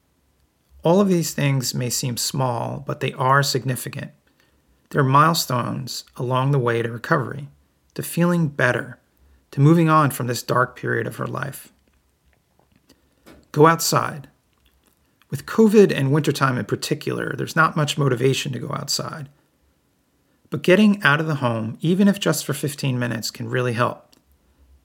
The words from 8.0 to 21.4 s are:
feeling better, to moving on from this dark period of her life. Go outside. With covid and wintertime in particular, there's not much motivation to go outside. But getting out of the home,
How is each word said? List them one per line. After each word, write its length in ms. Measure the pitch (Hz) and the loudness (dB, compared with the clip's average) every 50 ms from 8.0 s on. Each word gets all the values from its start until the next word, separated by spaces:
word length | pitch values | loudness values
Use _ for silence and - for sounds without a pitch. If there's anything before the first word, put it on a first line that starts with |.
feeling 460 | 143 - - 165 170 175 175 170 165 143 | -10 -6 -2 0 2 2 2 2 0 -2
better, 500 | 143 - 131 123 120 - - - - - _ _ _ _ _ _ _ _ _ _ | 0 0 0 0 0 -2 -6 -10 -16 -20 _ _ _ _ _ _ _ _ _ _
to 100 | - 139 | 0 4
moving 300 | 139 151 170 175 165 160 | 6 6 6 6 4 4
on 200 | 156 156 147 135 | 4 4 4 2
from 160 | - - 127 | 0 -4 -6
this 160 | 123 120 117 | -6 -6 -6
dark 320 | - - 123 123 127 - - | -4 -2 0 0 0 -2 -4
period 320 | - - 120 120 117 113 | -8 -6 -4 -4 -4 -4
of 100 | 123 120 | -6 -8
her 100 | - - | -8 -8
life. 440 | - 120 - - 135 135 - - - _ _ _ _ _ _ _ _ _ _ _ _ _ _ _ _ _ _ _ _ _ _ _ _ _ _ _ _ _ _ _ - - - _ _ | -8 -8 -8 -8 -10 -12 -14 -20 -20 _ _ _ _ _ _ _ _ _ _ _ _ _ _ _ _ _ _ _ _ _ _ _ _ _ _ _ _ _ _ _ -20 -20 -20 _ _
Go 140 | - 151 151 | 4 6 6
outside. 600 | 165 165 160 - - 165 123 117 - - 143 - - _ _ _ _ _ _ _ _ _ _ _ _ _ _ _ _ _ _ _ _ | 6 6 2 0 0 0 0 -2 -2 -6 -12 -16 -18 _ _ _ _ _ _ _ _ _ _ _ _ _ _ _ _ _ _ _ _
With 160 | - - - | -12 -10 -10
covid 440 | - - - 220 214 208 214 196 156 | -2 4 4 4 6 8 8 6 6
and 220 | 143 - 135 131 | 4 0 0 2
wintertime 460 | 143 160 - 156 - - 139 131 127 120 | 2 2 2 0 0 2 0 0 0 -2
in 80 | 107 | -2
particular, 680 | - 127 - - - 147 143 - 131 123 117 117 - - - | -4 -4 -6 -2 -4 -6 -4 -4 -6 -4 -4 -4 -6 -6 -6
there's 180 | 135 123 - | -8 -4 0
not 180 | 165 160 160 - | 2 2 2 2
much 220 | 156 147 139 - | 0 -2 -2 -2
motivation 560 | 151 143 135 127 117 131 135 131 - - 139 | 0 0 0 0 2 0 0 0 0 -4 -6
to 60 | 123 - | -8 -8
go 120 | - - | -8 -8
outside. 600 | - - - - - - - - - 160 139 - _ _ _ _ _ _ _ _ _ _ _ _ _ _ _ _ _ _ _ _ _ _ _ _ | -8 -8 -6 -6 -6 -6 -6 -8 -10 -12 -14 -16 _ _ _ _ _ _ _ _ _ _ _ _ _ _ _ _ _ _ _ _ _ _ _ _
But 100 | - 139 | -10 -2
getting 420 | - 180 180 202 214 208 196 202 | 2 4 6 6 6 6 4 4
out 180 | - 143 143 151 | 4 2 4 2
of 60 | 160 | 0
the 100 | 160 151 | -2 -2
home, 420 | 143 | -2